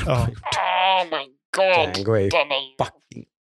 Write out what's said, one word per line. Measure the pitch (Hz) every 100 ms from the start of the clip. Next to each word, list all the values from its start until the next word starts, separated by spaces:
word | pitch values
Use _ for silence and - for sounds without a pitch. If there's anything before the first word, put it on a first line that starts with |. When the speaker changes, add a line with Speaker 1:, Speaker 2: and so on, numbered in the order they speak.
| 165
Speaker 1:
de |
Speaker 2:
Ja. | 127
Speaker 1:
har | 120
gjort. | 120
Speaker 3:
Oh | - - 185 185 185 190 170 156
my | 135 _ _ -
God. | 190 175 151 95
Speaker 1:
Django | 101
är | 110
ju | 98
Speaker 3:
Den | 170 143
är | 135 135
ju | -
Speaker 1:
fucking | - - _ 120 - _